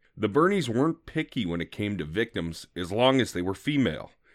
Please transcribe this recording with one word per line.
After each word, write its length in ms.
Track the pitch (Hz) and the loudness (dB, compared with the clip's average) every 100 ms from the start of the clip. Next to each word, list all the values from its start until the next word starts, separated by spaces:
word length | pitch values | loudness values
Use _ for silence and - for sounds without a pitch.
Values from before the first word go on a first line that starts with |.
| _ - | _ -4
The 120 | 107 | 2
Berneys 400 | 147 180 202 120 | 4 4 2 0
weren't 380 | 113 156 160 - | 2 2 0 -6
picky 400 | 156 156 123 90 | -6 -4 -4 -2
when 140 | 85 | -2
it 100 | 82 | -4
came 260 | - 104 98 | -4 -4 -4
to 60 | |
victims, 640 | 76 90 117 101 85 80 - | -4 -2 -2 -4 -6 -8 -12
as 160 | - 87 | -10 -4
long 300 | 104 127 135 | 2 4 4
as 120 | 113 | 2
they 80 | 90 | -2
were 120 | 90 | -4
female. 560 | 95 - 143 104 73 - _ _ | -4 -2 2 0 -2 -10 _ _